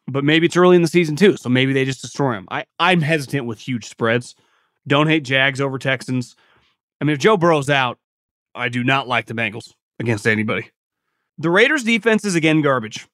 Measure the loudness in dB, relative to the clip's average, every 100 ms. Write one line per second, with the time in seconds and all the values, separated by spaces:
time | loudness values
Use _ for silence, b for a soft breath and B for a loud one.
0 | -8 -2 2 2 2 4 6 6 4 2
1 | 0 2 2 2 0 0 0 0 -2 -6
2 | -10 -4 -4 -4 -8 -12 -10 -2 0 2
3 | 2 -2 -2 -6 -6 -8 -6 -6 -8 -4
4 | -2 0 -4 -16 _ _ _ _ -2 0
5 | 2 0 0 0 0 0 -6 -4 -4 -4
6 | -4 -6 -6 _ _ _ _ _ _ -4
7 | -2 2 2 4 4 2 2 0 0 -6
8 | _ _ _ _ _ -8 -4 -2 0 0
9 | 0 -4 -4 -6 -6 -8 -16 _ _ -6
10 | -4 0 0 0 -2 -4 -8 _ _ _
11 | _ _ _ -6 0 2 2 2 0 0
12 | 2 0 0 0 2 2 2 0 -4 -12
13 | -18